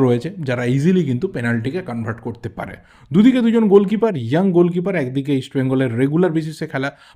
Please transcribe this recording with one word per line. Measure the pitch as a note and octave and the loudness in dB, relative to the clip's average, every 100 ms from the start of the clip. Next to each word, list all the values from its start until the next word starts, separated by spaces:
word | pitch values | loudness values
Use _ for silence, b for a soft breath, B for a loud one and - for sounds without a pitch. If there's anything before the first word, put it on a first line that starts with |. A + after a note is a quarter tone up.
| B2+ | 4
রয়েছে, | A#2+ D#3 G3 C3 | 2 -2 -10 -6
যারা | B2 B2 C3+ | -4 -2 0
ইজিলি | D#3+ F3 C#3+ | 2 2 0
কিন্তু | B2 F#3+ C#3 | -2 -4 -4
পেনাল্টিকে | A#2+ A#2 A#2 F3 F3 | -2 -2 -4 -6 -8
কনভার্ট | A#2 A2 G#2+ A#2+ | -8 -6 -8 -10
করতে | G#2+ G#2 - | -10 -12 -10
পারে। | G2 F#2 b b b | -12 -14 b b b
দুদিকে | D#3 A#3 B3+ A#3 | 4 4 4 2
দুজন | A3+ G#3+ | 2 6
গোলকিপার, | G3+ G3 G#3 A3+ D#3+ A2+ | 6 4 0 0 -2 -2
ইয়াং | D3+ G3 F3 | 0 2 4
গোলকিপার, | F3 F3 F3+ F3+ | 2 0 -2 -2
একদিকে | B2+ C3 C3+ C3+ | -2 -4 -2 -2
ইস্টবেঙ্গলের | B2+ C#3 C3 C3 C3 A2+ | -2 -4 0 0 0 0
রেগুলার | C#3 D#3 F3+ D#3+ | 0 2 0 0
বেসিসে | D#3 D3+ D3+ | -6 -10 -8
খেলা | C#3 C#3 - b | -6 -6 -8 b